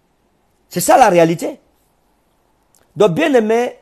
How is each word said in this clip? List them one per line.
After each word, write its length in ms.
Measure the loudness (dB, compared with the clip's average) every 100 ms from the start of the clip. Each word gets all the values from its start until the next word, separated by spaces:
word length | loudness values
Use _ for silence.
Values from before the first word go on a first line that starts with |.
| _ _ _ _ _ _ _
C'est 100 | -6
ça 180 | 0 2
la 120 | 4
réalité. 500 | 2 0 -2 -8 -12 _ _ _ _ _ _ _ _ _ _ _ _ _ -2
Donc, 180 | -2
bien 200 | 0 0
aimé, 460 | 0 0 -2 -4 -10